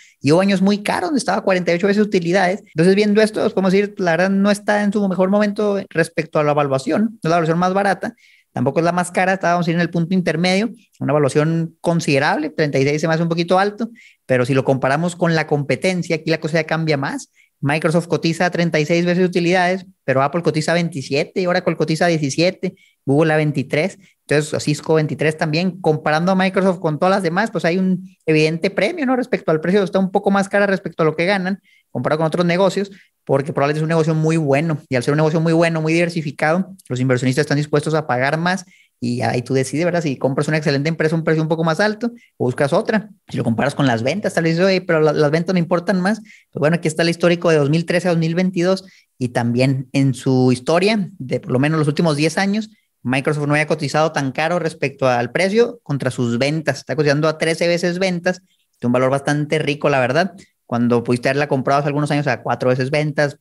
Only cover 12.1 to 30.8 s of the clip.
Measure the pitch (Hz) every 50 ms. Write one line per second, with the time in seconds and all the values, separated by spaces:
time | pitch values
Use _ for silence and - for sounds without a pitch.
12.1 | 143 135 147 165 202 302 302 294 - - 156 143 135 135 135 143 147 151 175 160
13.1 | 160 160 170 165 170 170 170 170 185 185 202 208 208 - 233 233 - - - -
14.1 | _ _ _ - 127 123 123 120 139 135 - 147 135 127 139 131 139 156 170 180
15.1 | 170 170 175 170 165 160 151 - 156 143 135 - 131 - - 185 185 175 165 -
16.1 | 165 156 - 160 160 156 - 151 165 165 156 - 160 160 160 156 147 135 139 160
17.1 | 277 262 - _ _ _ _ _ _ - 143 135 147 160 151 160 160 170 165 -
18.1 | 156 147 175 165 160 - 185 175 175 170 170 165 165 151 151 156 170 170 175 175
19.1 | 175 180 185 175 180 180 170 170 185 185 175 175 185 190 180 - _ _ - -
20.1 | 123 131 135 143 180 170 170 156 143 156 147 - 165 175 170 165 - 139 135 -
21.1 | 135 143 - - - 202 180 175 180 180 180 185 160 - 156 156 160 156 185 175
22.1 | 170 156 151 135 127 156 165 185 185 - - 185 - _ _ _ _ _ - 135
23.1 | 139 147 165 156 156 156 156 151 139 139 123 - - 147 170 196 - - - _
24.1 | _ _ _ - 143 151 151 151 - 120 - 151 147 - - - 160 156 156 143
25.1 | 131 - 143 156 156 - 170 156 151 165 185 185 180 - - 165 156 151 - 156
26.1 | 151 160 175 190 190 185 190 190 185 202 185 190 175 180 170 160 151 139 185 185
27.1 | 196 202 185 160 165 190 226 220 202 170 180 170 175 190 185 185 185 175 - -
28.1 | - _ - 160 160 151 156 156 165 165 - 190 196 247 277 339 359 339 269 247
29.1 | 262 247 254 - 202 175 - 180 160 156 156 170 190 208 190 - - 190 190 180
30.1 | - 202 202 202 196 196 190 196 - 202 202 196 196 185